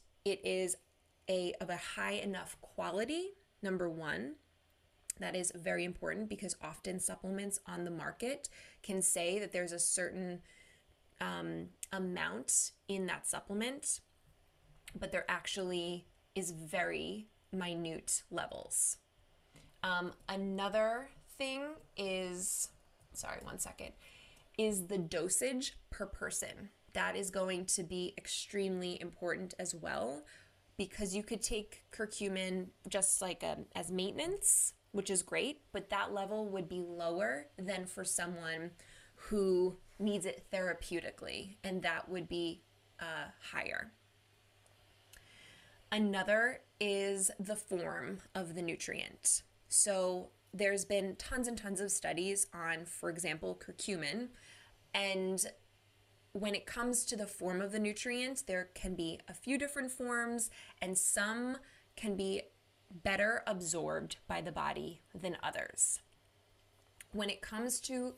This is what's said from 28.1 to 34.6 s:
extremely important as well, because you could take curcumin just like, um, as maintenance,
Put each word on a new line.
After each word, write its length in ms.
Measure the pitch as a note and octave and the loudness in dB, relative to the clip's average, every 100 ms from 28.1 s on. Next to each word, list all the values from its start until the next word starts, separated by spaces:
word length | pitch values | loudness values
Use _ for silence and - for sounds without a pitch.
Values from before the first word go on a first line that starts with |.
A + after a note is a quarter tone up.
| - | -4
extremely 840 | - - - G3+ G3 F#3 F3+ F3+ | -6 -4 -2 0 2 2 0 -4
important 540 | F3 - F3 E3 F#3 - | -8 -4 -2 0 -2 -6
as 160 | F3+ | -4
well, 500 | E3+ D#3+ C#3+ A3+ D4 D4 - - - _ - | -4 -2 0 0 -4 -10 -20 -20 -20 _ -4
because 360 | F#3+ - G3+ | -4 -2 0
you 80 | G3 | 0
could 200 | G#3 A3 | -2 -2
take 420 | - G#3+ G#3 - - | 0 -2 -4 -14 -14
curcumin 760 | - G#3+ - G3+ F#3+ F#3 F#3 F#3 - F#3 | -6 -4 -2 0 0 0 0 -2 -8 -2
just 320 | G3 F#3 - | 4 6 4
like, 240 | F#3 E3+ | 2 -2
um, 220 | E3 D#3 D3 F3+ | -2 -4 -4 -4
as 140 | E3+ | -2
maintenance, 800 | F#3 F#3+ - E4 G4 - - | 0 0 0 -2 4 6 8